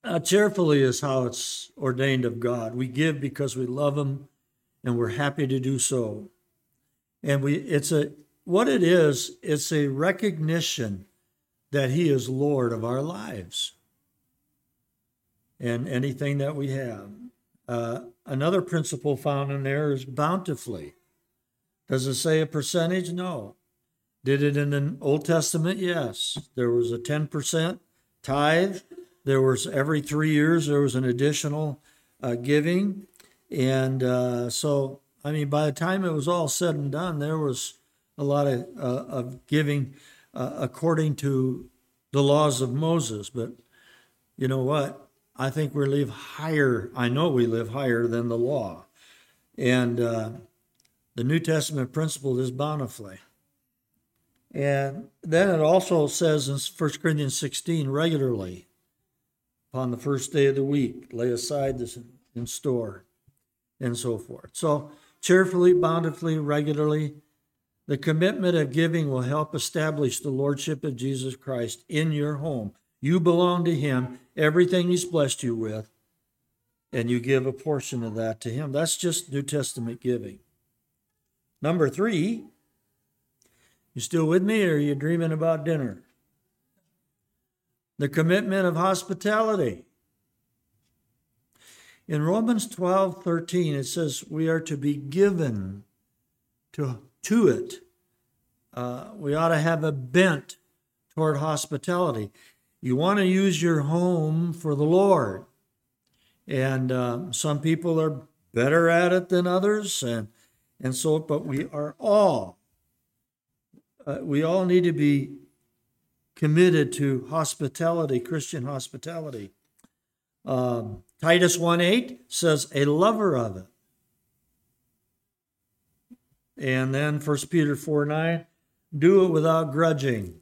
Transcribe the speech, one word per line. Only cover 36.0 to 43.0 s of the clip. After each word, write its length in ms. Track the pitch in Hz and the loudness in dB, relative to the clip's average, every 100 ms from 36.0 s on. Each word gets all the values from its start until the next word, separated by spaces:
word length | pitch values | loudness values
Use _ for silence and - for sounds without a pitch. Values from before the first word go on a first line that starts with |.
it 80 | 180 | -2
was 140 | 151 143 | -2 0
all 220 | 175 156 | 0 0
said 260 | - 175 | 0 -2
and 160 | 151 143 | 0 -4
done, 300 | 143 180 156 | -4 -4 -4
there 180 | 143 160 | -2 -2
was 360 | 147 123 - - _ _ _ - | -2 -4 -8 -14 _ _ _ -6
a 60 | |
lot 240 | 143 143 143 | 0 2 2
of, 180 | 123 - 226 | 0 -4 -6
uh, 280 | 135 127 - | -4 -4 -6
of 380 | 131 123 131 _ | -8 -8 -12 _
giving, 480 | 147 147 147 135 - - - _ | 0 0 -2 -4 -8 -20 -20 _
uh, 200 | - 127 - | -8 -8 -6
according 600 | 131 - 160 160 156 139 | -8 -2 0 2 0 -2
to 520 | 139 135 131 123 - _ _ _ _ | 0 0 0 -2 -10 _ _ _ _
the 100 | 139 | 2
laws 380 | 143 147 151 123 | 4 4 4 0
of 120 | 131 | -2
Moses. 580 | 131 160 165 | -2 0 0